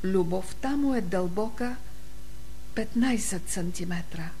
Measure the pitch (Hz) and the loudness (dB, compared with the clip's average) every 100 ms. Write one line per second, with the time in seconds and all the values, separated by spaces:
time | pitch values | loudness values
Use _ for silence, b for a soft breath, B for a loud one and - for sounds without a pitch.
0 | 190 190 170 185 180 - 269 285 277 254 | 4 4 4 0 0 -2 0 2 2 2
1 | 180 185 180 185 220 - 247 247 - - | 2 0 2 0 -2 -2 -2 -2 -4 -4
2 | - - - - - - - - 220 233 | -2 -2 -2 -4 -4 -4 -2 -2 0 2
3 | 262 233 - 180 - 190 175 175 175 170 | 4 2 0 -2 0 0 0 -2 -2 -2
4 | - 170 165 - | -2 -2 -2 -4